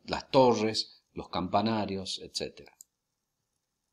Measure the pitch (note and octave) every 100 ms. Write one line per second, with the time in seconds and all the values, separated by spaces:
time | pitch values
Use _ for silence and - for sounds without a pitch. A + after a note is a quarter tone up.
0 | - - - C3+ B2+ A2 G#2+ G#2+ - -
1 | _ F2 - E2+ F2+ G2+ A2 A2 G2 F#2+
2 | F2+ - - - D2 - B1 _ - _
3 | _ _ _ _ _ _ _ _ _